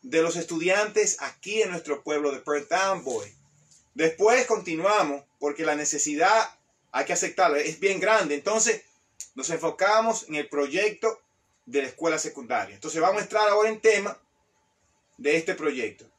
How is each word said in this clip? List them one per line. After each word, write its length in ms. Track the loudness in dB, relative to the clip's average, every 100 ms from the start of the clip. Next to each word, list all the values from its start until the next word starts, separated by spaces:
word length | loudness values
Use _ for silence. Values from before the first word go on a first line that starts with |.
de 200 | 0 0
los 140 | 2 -2
estudiantes 800 | -6 -4 0 2 2 0 0 -2
aquí 400 | -8 -12 -6 -2
en 100 | -2
nuestro 320 | -4 -6 -6
pueblo 280 | -2 0 0
de 80 | -4
Perth 320 | -4 -4 0
Amboy. 600 | 0 0 -2 -4 -8 -10 _ _ _ _ _ _
Después 520 | 0 0 4 4 4 2
continuamos, 800 | -2 -2 -2 2 2 0 -4 _ _
porque 240 | -6 -2
la 120 | -2 -2
necesidad, 720 | -4 -4 -4 2 4 4 2 _ _ _ _
hay 140 | -6 -2
que 80 |
aceptarla, 460 | -2 -2 2 2 2
es 200 | -2 -2
bien 220 | -2 0
grande. 340 | 2 2 2 -2
Entonces, 460 | -2 0 2 0 _ _ _ _ -18 -10
nos 140 | -6
enfocamos 760 | -4 -4 0 4 4 2 -2 -6
en 80 | -8
el 140 | -4
proyecto 720 | -2 -2 0 -2 0 -4 -4 _ _ _ _ -4
de 180 | -4
la 40 | -4
escuela 320 | -4 -2 -2
secundaria. 560 | -6 -10 -4 -4 -4 -10
Entonces, 240 | -8 0
vamos 220 | 2 2
a 20 |
entrar 240 | -2 0 4
ahora 220 | 4 2
en 100 | 4
tema 400 | 4 4 -2 -10 _ _ _ _ _ _ _ _ _ -4
de 200 | 0 0
este 180 | -2 -4
proyecto. 560 | -4 -4 -8 -10 -20